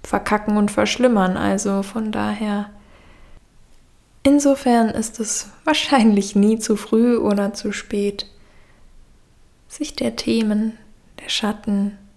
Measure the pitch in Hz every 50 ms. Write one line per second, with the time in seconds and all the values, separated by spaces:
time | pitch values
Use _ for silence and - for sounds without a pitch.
0 | - - - 294 294 - 214 214 208 - 208 208 208 202 202 - 214 202 - -
1 | 247 254 233 202 185 185 185 - - 202 196 202 - 202 196 196 196 196 - 233
2 | 220 214 214 214 208 214 208 208 220 208 202 208 202 202 - - - - - -
3 | - - - - - - - - _ _ _ - - _ - - _ _ _ _
4 | _ _ _ - _ 277 285 285 285 277 277 269 - 247 240 233 226 220 - -
5 | 220 - - - 220 214 - - - - - - _ 311 302 - - - 294 262
6 | 214 226 208 202 196 196 - 196 202 214 226 226 220 - 220 202 - - - 226
7 | 233 247 240 226 - 208 202 202 202 202 202 - - 208 196 - - - - 202
8 | 202 202 202 202 - - - - - - _ - - _ - _ - - - -
9 | - _ - _ _ _ _ _ _ _ _ _ _ _ - - 302 302 - -
10 | 247 233 226 - - 240 226 226 220 208 208 208 220 220 220 - - - - _
11 | _ _ _ - - - - - - 208 214 214 - 220 202 202 202 202 202 -
12 | - - _